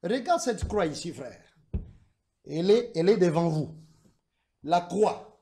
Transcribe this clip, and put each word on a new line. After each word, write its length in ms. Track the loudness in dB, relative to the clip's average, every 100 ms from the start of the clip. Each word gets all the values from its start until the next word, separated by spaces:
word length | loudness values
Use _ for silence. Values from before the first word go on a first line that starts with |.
Regarde 380 | -2 -4 0 0
cette 280 | 0 -4 -2
croix 180 | -2 -2
ici, 280 | -4 -10
frère. 300 | -10 -14 -16 _ _ _ -10 -10 -20 _ _ _ _ -10
Elle 260 | -4 4
est, 200 | 2 2 0
elle 140 | 2
est 80 | 4
devant 320 | 4 4 0
vous. 260 | 0 -4 -8 -20 _ _ _ _ _ _ _
La 180 | 0 0
croix. 480 | 0 0 0 0 -12 _